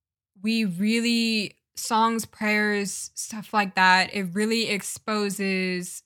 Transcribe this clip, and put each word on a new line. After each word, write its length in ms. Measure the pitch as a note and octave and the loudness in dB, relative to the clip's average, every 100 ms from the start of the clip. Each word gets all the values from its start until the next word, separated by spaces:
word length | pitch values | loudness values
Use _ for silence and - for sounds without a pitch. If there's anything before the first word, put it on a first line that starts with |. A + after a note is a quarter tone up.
| _ _ _ G3 | _ _ _ _
we 240 | G#3 A3+ G#3+ | -2 0 0
really, 920 | E3+ G#3 A#3 A#3 A#3 A3+ A3 F#3+ - _ - | 0 0 2 2 2 2 0 -2 -10 _ -12
songs, 500 | - A3+ A3+ A3+ - | -2 2 4 2 -4
prayers, 880 | - G#3+ G#3+ G#3 G#3 G3 - - - | -4 0 2 2 0 -2 -6 -10 -10
stuff 380 | - A3 - | -10 -10 -2
like 220 | G#3+ G3 F#3+ | -2 0 4
that, 380 | F#3 F#3 F3+ | 6 6 2
it 100 | G#3 F#3 | -2 -4
really 360 | F#3 G#3+ A3 A3+ | -2 0 0 0
exposes, 1300 | G3+ - - - G#3+ G3+ F#3+ G3 F#3+ F#3 F3+ F3 - | -2 -4 -10 -4 -2 -2 -2 -2 0 -2 -4 -6 -14